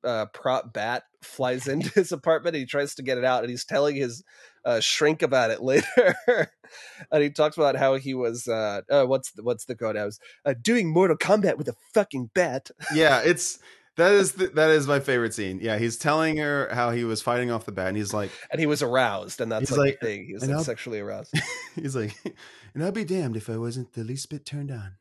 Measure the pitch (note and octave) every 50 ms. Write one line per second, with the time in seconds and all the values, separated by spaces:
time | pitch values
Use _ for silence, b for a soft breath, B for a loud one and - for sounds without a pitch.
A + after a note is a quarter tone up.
0 | - B2+ A#2 A2 G#2+ G#2 - - - C#3 B2+ C3 - A#2+ A2 G#2+ G#2 A2+ A#2+ B2+
1 | _ _ _ _ - - - - C3 B2+ B2+ C3 A#2+ C#3 C3+ D3+ - - - G#3
2 | F#3 - F3 D3 - E3+ E3 D#3 C#3 E3+ E3 D3+ C3 B2+ - C#3+ C#3+ C#3 - -
3 | C3+ B2+ C3 B2 B2 B2+ B2+ B2+ - - B2 B2+ - - - C#3 C#3+ D3 D3 C#3
4 | C#3 B2 A#2 C#3 - b b b b b b b b B2 A#2+ A2+ G#2+ - - -
5 | D#3 D3+ D#3+ D#3 E3+ C#3 C#3 C3 A#2+ A2 A2+ - A#2+ C3 C3 D3 - - - B3+
6 | A#3 F#3 E3 - - - A#3+ G#3+ D#3 - _ _ B B B B B B B B
7 | D#3 B - D#3 D3 D3 C#3+ - D3+ D#3 D3 - D#3 C#3 C3+ C3 C#3 C3+ C3+ C3+
8 | C3 C3+ C3 B2+ B2 A#2 A2+ A#2+ - B2 A2+ A2 A2 G#2 G2+ G2+ F#2 - C3+ C#3+
9 | C3+ B2 C3+ C3+ C3 - - - G#2+ A#2+ A#2+ A2+ - - B2 - A#2+ A2 G#2+ G#2
10 | G#2 G2+ A2 - B B B B B C#3+ C3+ A#2+ A#2 - A#3 B3 G3+ E3 D#3 E3+
11 | F#3+ F3+ D#3+ - - - G#3 A3 F#3+ F3+ - - C#3 B2+ A#2+ _ _ _ - A3
12 | G3 _ - C3+ B2 A#2 _ F#3 F3 D#3 B2 C#3 _ - - _ - - D3+ D#3
13 | D#3+ D3+ C#3 A#2+ A2 D#3+ F3 F3 - - - - b b b b b b b -
14 | E3 F#3+ G#3 G3+ F#3+ - - - F#3 F3+ C3 D3+ D#3 D#3+ D#3 D#3 C#3+ C3+ C#3+ C#3
15 | - C#3+ C3 B2 A#2 A2+ G#2+ - G#2 F#2+ F#2 F#2+ F#2+ A2+ A2 G#2 A#2 A#2 A2+ -
16 | - D3+ D3 D#3 D#3+ D#3+ D#3 D3+ D3+ D3 D3 C#3 C3+ - - A#2+ A#2+ A#2+ A#2+ A#2+
17 | A#2+ A2+ A2+ G#2 - B2 A#2+ B2 B2 B2 A#2 A2 - - G2+ F#2 F#2 F#2 G2 G#2+
18 | G#2 G2+ G#2+ G#2+ G2+ F#2+ B B B B - D3+ E3 D3 D3+ C#3+ D3 B2 A#2+ C3
19 | B2+ A2+ G2+ F#2+ F#2+ - - - A#2+ A2+ A2+ A2 B2+ C3+ C3 C#3 C#3 C#3 C#3 -
20 | - A2+ G#2 G2+ F2+ - F#2+ G#2 B2+ C3+ C#3+ D3+ D#3+ C#3 A#2 - - B2+ A2+ G#2+
21 | G2+ G2+ G2 G2 - - - D#3+ - - - - B4 - - F3 D#3 C#3 C3+ B2+
22 | A2 G#2+ G#2+ - _ - - B B B B B B B B C3+ D#3+ F#3+ F#3+ A3+
23 | G#3+ D3+ F#3 F#3+ D#3+ B2+ A2 A2 G#2+ - A2 A2+ A#2 A#2+ A#2 B2+ B2 - _ A#2+
24 | A2+ A2+ B2+ C#3 - - D3+ C#3+ C#3+ - C#3+ D3 C#3+ C#3 C3+ A2+ G#2 F#2+ F#2+ _